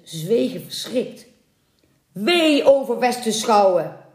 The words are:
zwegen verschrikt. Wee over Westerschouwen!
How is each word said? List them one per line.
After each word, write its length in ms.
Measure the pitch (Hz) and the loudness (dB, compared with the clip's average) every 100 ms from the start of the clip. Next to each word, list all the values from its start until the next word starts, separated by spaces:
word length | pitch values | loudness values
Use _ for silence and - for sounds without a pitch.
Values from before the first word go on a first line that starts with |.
zwegen 580 | - 165 160 233 262 175 | -16 -12 -2 0 0 -4
verschrikt. 640 | - - - 240 220 - - _ _ _ _ _ _ _ _ | -12 -12 -8 -6 -6 -10 -20 _ _ _ _ _ _ _ _
Wee 520 | - 208 349 320 285 | -8 -2 2 2 2
over 360 | 285 277 247 233 | 4 2 2 -2
Westerschouwen! 960 | 247 233 226 208 - 208 196 180 156 - - | -2 -2 -4 -4 2 4 4 2 -2 -8 -20